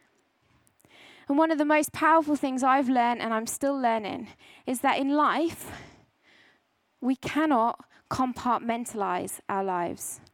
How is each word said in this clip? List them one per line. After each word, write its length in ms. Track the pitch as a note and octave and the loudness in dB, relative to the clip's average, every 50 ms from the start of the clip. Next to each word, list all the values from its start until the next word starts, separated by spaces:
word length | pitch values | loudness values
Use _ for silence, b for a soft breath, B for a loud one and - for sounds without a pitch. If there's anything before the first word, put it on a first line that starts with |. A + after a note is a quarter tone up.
| _ _ _ _ _ _ _ _ _ _ _ _ _ _ _ _ _ B B B B B B B B B | _ _ _ _ _ _ _ _ _ _ _ _ _ _ _ _ _ B B B B B B B B B
And 100 | C#4 D4 | 2 2
one 120 | D#4+ D#4+ | 4 4
of 80 | D#4+ C#4+ | 4 2
the 80 | D4+ | 2
most 280 | D4 D4+ D4+ D4 - - | 4 4 2 2 0 -2
powerful 420 | - D#4+ D4+ D#4+ E4 D4+ D4 D4 | 2 4 6 6 6 4 4 0
things 260 | C4 D4 C4+ C4 B3+ | 0 0 -2 -2 0
I've 280 | C4 C4 C4 C#4 C4+ A#3+ | 2 2 4 4 4 2
learned, 320 | C4 B3 A#3 A#3+ A#3+ - | 2 2 2 2 0 -2
and 120 | - A3+ A3 | -2 -2 -2
I'm 140 | A3 A3+ - | -2 -4 -4
still 320 | - - C#4+ C#4 C#4 C4+ | -6 -4 -2 -2 -2 0
learning, 480 | B3+ A#3 A3+ A3 G#3 F#3+ - - G#3+ - B B B B B B B B3 | 0 0 0 0 -2 -6 -8 -8 -10 -12 B B B B B B B -6
is 140 | C4 A#3+ | -4 -2
that 180 | - C4 - - | 0 0 0 0
in 100 | C#4 C#4 | 0 0
life, 600 | C#4+ D4+ D4 A#3+ F#3+ C4 E4 E4 - - - - - B B B B B B B _ _ b b b b b b b b b b _ _ _ _ _ _ | 2 2 2 2 2 2 0 -2 -4 -8 -12 -14 -16 B B B B B B B _ _ b b b b b b b b b b _ _ _ _ _ _
we 140 | - B3 C4+ | -4 -4 -4
cannot 680 | - - - - D4 D#4+ D#4 C#4 A3+ A3+ A#3 - - - _ b b b b | -4 -6 -4 -2 0 2 2 2 2 2 0 -2 -6 -12 _ b b b b
compartmentalize 1300 | - - C4 B3+ A#3 - - A#3+ A3+ - - A#3 A3+ A#3 A#3 - - G#3+ G3 F#3 F3+ F3+ - G3 - - - - | -4 -2 -2 -2 -4 -4 -2 0 0 0 0 -2 -4 -4 -6 -8 -6 -4 -2 -2 -2 -2 -4 -6 -10 -10 -8 -4
our 140 | G3+ G3 G3 | -4 -2 -2
lives. 560 | F#3+ F3+ F3 E3+ E3+ - - - - - - - - | -2 -2 -2 -2 -4 -6 -8 -10 -12 -12 -14 -18 -20